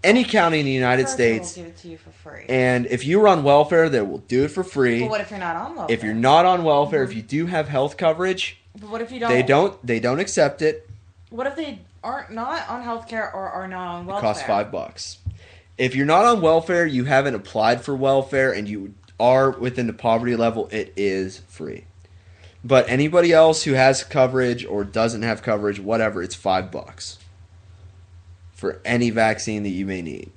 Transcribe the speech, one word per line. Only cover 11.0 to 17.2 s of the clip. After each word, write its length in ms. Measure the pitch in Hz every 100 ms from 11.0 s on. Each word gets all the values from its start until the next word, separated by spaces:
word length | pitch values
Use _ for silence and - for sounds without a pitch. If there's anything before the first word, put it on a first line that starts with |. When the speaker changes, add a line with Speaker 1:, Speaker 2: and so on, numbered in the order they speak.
| _ _ -
Speaker 2:
What 180 | 233 269
if 80 | 285
they 240 | 302 202 175 _
aren't, 260 | 220 262 -
not 360 | 220 247 320 -
on 140 | 240
health 260 | 240 226 226
care 260 | 226 214
or 140 | 190 190
are 180 | - 185
not 220 | 185 180
on 160 | 175
Speaker 1:
It 40 | 175
Speaker 2:
welfare? 120 | 202
Speaker 1:
costs 220 | 113 104
five 260 | 131 101 104
bucks. 480 | 90 - - - - - - - - _ -
If 200 | 127 127
you're 100 | 143
not 180 | 170 233
on 140 | 226
welfare, 460 | 160 165 165 175 170
you 180 | 131 127
haven't 280 | 135